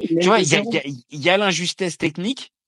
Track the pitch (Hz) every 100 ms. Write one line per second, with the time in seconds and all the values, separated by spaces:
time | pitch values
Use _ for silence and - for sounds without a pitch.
0 | 175 165 180 220 151 175 220 165 139 131
1 | _ 147 156 190 202 165 175 - 185 -
2 | 165 156 196 269 - _